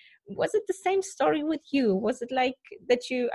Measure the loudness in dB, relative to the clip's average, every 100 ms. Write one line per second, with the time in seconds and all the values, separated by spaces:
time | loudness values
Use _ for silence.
0 | -20 _ -12 -4 0 0 -2 -4 0 0
1 | -2 0 2 2 0 -4 -2 2 2 2
2 | 0 -2 -4 0 0 -2 -14 -6 0 0
3 | 0 -2 0